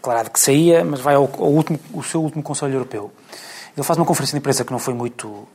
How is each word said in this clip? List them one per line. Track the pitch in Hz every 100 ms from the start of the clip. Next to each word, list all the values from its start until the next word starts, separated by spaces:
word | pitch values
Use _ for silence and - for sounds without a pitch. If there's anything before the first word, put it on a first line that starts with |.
declarado | - 117 110
que | -
saía, | - 139 170 165
mas | 151 143
vai | 135
ao, | 139 139 -
ao | 147
último, | 147 151 151 -
o | 160
seu | - 165
último | 156 151
Conselho | 147 143 143
Europeu. | 135 123 107 101 - _ - - - -
Ele | -
faz | 139 165
uma |
conferência | 165 175 135
de | 147
imprensa | 139 131
que | 120
não | 123
foi | 131
muito | 120 120 - 107 104 -